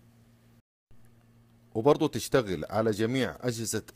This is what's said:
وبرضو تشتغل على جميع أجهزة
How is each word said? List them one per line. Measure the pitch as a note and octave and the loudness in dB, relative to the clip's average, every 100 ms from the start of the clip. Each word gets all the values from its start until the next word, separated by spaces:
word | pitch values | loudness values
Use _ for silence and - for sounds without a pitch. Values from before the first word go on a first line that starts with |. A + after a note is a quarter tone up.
| - _ _ _ _ - _ _ _ - - - _ - _ - - A2 | -20 _ _ _ _ -20 _ _ _ -20 -20 -20 _ -20 _ -20 -8 0
وبرضو | B2 D3+ D3+ | 4 4 2
تشتغل | A#2 - C#3 G#2 E2 - | -2 0 0 0 -4 -2
على | G2+ A2+ | 0 0
جميع | G2+ A2+ C3 G#2+ - | 2 0 0 -2 -2
أجهزة | B2+ A2+ A2 A2 - | -4 -4 -4 -6 -6